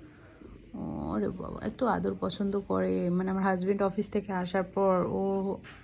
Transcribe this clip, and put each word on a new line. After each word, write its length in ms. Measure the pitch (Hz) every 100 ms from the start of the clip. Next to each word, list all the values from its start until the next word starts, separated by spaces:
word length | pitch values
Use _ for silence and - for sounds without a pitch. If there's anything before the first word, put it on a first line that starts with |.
| - - - - - - - - 82 78 -
ওরে 160 | 214 208
বাবা, 360 | - - - -
এত 180 | 220
আদর 320 | 247 180 190 190
পছন্দ 400 | 190 - 196 196
করে। 500 | 190 190 185 185 180
মানে, 220 | 175 185
আমার 120 | 190
হাজব্যান্ড 380 | 190 185 185 202
অফিস 280 | 196 196 202
থেকে 240 | 214 202
আসার 300 | 190 180 190
পর 420 | 185 196 196 185 175
ও, 500 | 190 196 196 190 190 - -